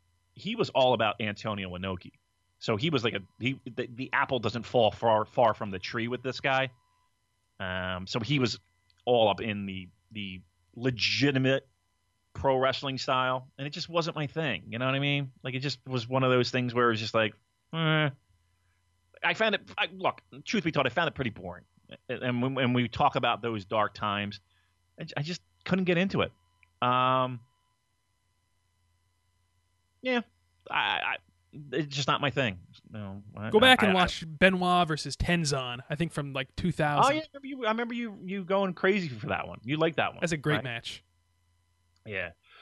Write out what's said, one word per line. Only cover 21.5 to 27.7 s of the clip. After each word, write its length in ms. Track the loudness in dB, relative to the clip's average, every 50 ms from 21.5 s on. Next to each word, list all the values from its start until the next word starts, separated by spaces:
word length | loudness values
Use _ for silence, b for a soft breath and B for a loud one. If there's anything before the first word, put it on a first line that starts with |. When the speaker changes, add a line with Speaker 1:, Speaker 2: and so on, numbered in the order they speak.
| -12 -14 -16 _ _ _ _ -20 -20 -16 _ -10
Speaker 1:
And, 140 | -8 -4 -2
and 180 | -2 0 0
when, 120 | 0 0 0
when 180 | 2 2 2 4
we 140 | 2 2
talk 280 | 0 2 2 2 2 4
about 260 | 2 2 2 2 2
those 240 | 0 -2 -4 -4 -4
dark 280 | 0 2 2 2 2 0
times, 460 | -2 -2 -2 0 -2 -2 -4 -6 -12 _ _ _ _ _ _ _ _ _ _ _ -14
I 40 | -12
j-, 100 | -8 -6
I 40 | -6
just 200 | -6 -6 -6 -10 _ _ _ _ -4
couldn't 200 | 0 0 2 2
get 120 | 4 2
into 240 | 2 2 2 2 0
it. 100 | 0 -2 -4 _ _ _ _ _ _ _ _ 0
Um, 580 | 2 2 4 4 4 4 4 2 2 0 -4 -8 -14 _ _ _ _ _